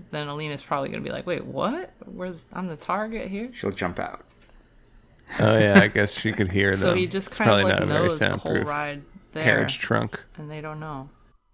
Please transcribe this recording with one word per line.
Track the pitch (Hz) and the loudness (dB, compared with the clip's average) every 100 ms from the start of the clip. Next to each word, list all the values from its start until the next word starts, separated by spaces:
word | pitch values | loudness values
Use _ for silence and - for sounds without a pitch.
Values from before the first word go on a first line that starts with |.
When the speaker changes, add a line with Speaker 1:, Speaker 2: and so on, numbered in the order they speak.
| - | -10
Speaker 1:
then | 151 147 | -8 -8
Alina's | 147 151 139 | -8 -8 -8
probably | - 143 135 | -6 -4 -4
gonna | - | -6
be | 143 | -6
like, | - - | -8 -4
"Wait, | 165 | -6
what? | - 131 196 320 370 - - | -6 -4 -4 -4 -10 -16 -16
Where, | - 185 165 - | -12 -10 -12 -14
I'm | - 185 | -10 -8
the | 151 | -8
target | - 190 220 226 190 | -4 -4 -4 -8 -8
here?" | 196 247 | -8 -8
Speaker 2:
She'll | 240 - | -6 -6
jump | - 92 - | -4 -6 -4
out. | 82 - - _ _ - _ _ _ - _ _ - - | -8 -10 -20 _ _ -20 _ _ _ -20 _ _ -12 2
Speaker 3:
Oh, | 107 110 | 4 6
yeah, | 104 98 | 8 8
I | 104 | 8
guess | 104 104 - | 4 0 0
she | 113 | -2
could | 110 92 | 0 0
hear | 95 98 | 2 2
Speaker 1:
<laughs> | 95 | 4
So | 98 | 2
Speaker 3:
them. | 185 | 2
Speaker 1:
he | 87 | 0
just | 95 - | -4 -6
Speaker 3:
It's | - | 2
Speaker 1:
kind | 214 | 6
of, | 107 | 6
Speaker 3:
probably | 185 | 6
Speaker 1:
like, | 98 | 4
Speaker 3:
not | |
a | 98 | 2
very | 98 - | 2 2
Speaker 1:
knows | 151 | 2
the | 98 | 0
whole | 101 | 0
Speaker 3:
soundproof | - - 147 | 0 0 0
Speaker 1:
ride | 147 147 143 - - _ | -4 -4 -8 -14 -20 _
there, | 156 | -2
Speaker 3:
carriage | 147 107 - - | 2 2 0 -4
trunk. | - 110 113 - - - | 0 0 -2 -8 -14 -16
Speaker 1:
and | 151 | -12
they | 151 | -12
don't | 156 151 | -10 -10
know. | 156 139 135 - _ _ _ | -10 -10 -12 -20 _ _ _